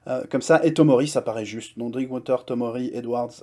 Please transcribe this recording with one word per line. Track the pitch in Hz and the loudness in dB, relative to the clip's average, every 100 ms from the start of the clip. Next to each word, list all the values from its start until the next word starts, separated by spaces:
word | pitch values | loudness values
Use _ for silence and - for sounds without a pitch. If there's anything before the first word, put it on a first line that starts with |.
| - | -8
Euh, | 127 - | -6 -4
comme | 131 | -2
ça, | - 156 | 4 4
et | 160 | 4
Tomori, | 156 156 127 147 | 4 6 6 4
ça | 135 | -2
paraît | 117 113 104 | -2 -4 -6
juste. | 110 - - | -10 -12 -10
Donc | 120 | -8
Drinkwater, | 123 127 127 120 127 - | -6 -6 -6 -4 -4 -2
Tomori, | 120 120 123 123 | -4 -4 -4 -6
Edwards, | 123 120 120 120 - | -6 -4 -4 -4 -8